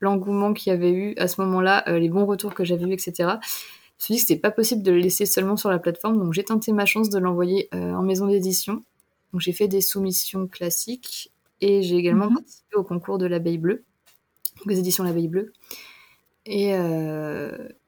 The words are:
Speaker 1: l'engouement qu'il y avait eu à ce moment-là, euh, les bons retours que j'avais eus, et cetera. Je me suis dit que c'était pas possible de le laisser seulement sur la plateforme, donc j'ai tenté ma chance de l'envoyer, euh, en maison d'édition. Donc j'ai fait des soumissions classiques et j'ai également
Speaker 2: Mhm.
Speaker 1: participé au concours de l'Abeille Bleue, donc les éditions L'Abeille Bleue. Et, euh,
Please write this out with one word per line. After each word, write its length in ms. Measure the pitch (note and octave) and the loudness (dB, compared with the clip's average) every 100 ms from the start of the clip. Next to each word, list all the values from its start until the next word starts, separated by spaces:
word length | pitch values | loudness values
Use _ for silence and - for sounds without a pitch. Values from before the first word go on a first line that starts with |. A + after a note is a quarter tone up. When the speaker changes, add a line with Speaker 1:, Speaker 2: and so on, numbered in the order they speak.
Speaker 1:
l'engouement 520 | G3 G3 G3 G3+ G#3 | 0 0 0 0 0
qu'il 200 | G#3 - | 0 0
y 20 | |
avait 160 | F3+ F3 | 2 4
eu 240 | F#3 G3+ G#3+ | 2 0 -2
à 120 | F3+ | -2
ce 120 | - | 0
moment-là, 420 | F#3+ F#3 F#3 G3 - | 0 2 4 2 2
euh, 120 | E3+ | 2
les 80 | E3 | 2
bons 180 | F#3 G3+ | 2 2
retours 280 | G3+ G#3 | 0 -4
que 100 | F#3+ | -4
j'avais 220 | F3 F3 F3+ | -2 0 -2
eus, 80 | |
et 40 | F#3 | -4
cetera. 400 | - E3+ F3 A3 | -4 -2 -2 -2
Je 20 | - | -6
me 80 | - - - _ - | -10 -12 -20 _ -10
suis 160 | - | -2
dit 60 | A#3 | 0
que 60 | - | 2
c'était 140 | D#3 | 2
pas 100 | G#3+ | 2
possible 320 | G#3+ A3 A3+ | 2 0 2
de 80 | F#3+ | 4
le 80 | F3 | 4
laisser 280 | F#3 - G3+ | 4 2 0
seulement 300 | - F#3+ G#3 | 0 0 0
sur 140 | G#3 | 0
la 80 | F3+ | 0
plateforme, 380 | F3 E3+ G#3+ A3 | 0 -2 0 0
donc 140 | F3 | 2
j'ai 100 | E3 | 0
tenté 300 | G3 A3 A3 | 0 0 0
ma 140 | G#3 G3+ | 0 2
chance 220 | G#3+ A3 | 0 0
de 120 | G3+ | 2
l'envoyer, 480 | F3+ F3 F3+ F#3+ F#3 | 0 2 0 0 -2
euh, 200 | F3+ F3 | -4 -4
en 80 | F3+ | -2
maison 240 | F#3+ F#3+ G3+ | 0 0 2
d'édition. 560 | G3+ F#3 F#3 - A3 - _ _ _ _ | 2 2 -2 -2 -6 -10 _ _ _ _
Donc 80 | F3+ | -6
j'ai 120 | F3+ | -2
fait 160 | F3 G#3 | 0 0
des 120 | G3 | 0
soumissions 680 | F#3+ G3 G3 F#3 - F#3+ F#3 | 0 -2 -2 -2 -4 -6 -6
classiques 840 | - F3 - - B3 - - - _ _ - | -6 -4 -4 -4 -10 -10 -14 -14 _ _ -2
et 220 | G3 G3+ | 2 4
j'ai 120 | F3+ | 4
également 320 | F3 F3 G3 G3+ | 2 4 4 4
Speaker 2:
Mhm. 40 | |
Speaker 1:
participé 400 | B3+ - - _ | 2 -2 -20 _
au 80 | G#3 | -2
concours 360 | F#3+ F3+ E3+ G3 | -2 -4 -4 -2
de 80 | F3+ | 0
l'Abeille 320 | F3 E3+ E3+ | 0 0 0
Bleue, 260 | E3+ A#3+ - _ _ _ _ _ - - | 0 -2 -6 _ _ _ _ _ -14 -8
donc 100 | G3+ | -2
les 140 | F#3 | 0
éditions 240 | F3+ F3+ | 0 0
L'Abeille 240 | F3+ E3+ E3 | 0 0 -2
Bleue. 240 | F3+ A3 - - - - - _ _ _ _ - | -2 -4 -10 -20 -18 -18 -20 _ _ _ _ -6
Et, 280 | G3+ G3+ | -2 0
euh, 840 | F#3+ E3+ D#3+ D#3 D#3 D3+ - C#3+ - - - | 2 0 -2 -2 -4 -6 -6 -8 -10 -14 -18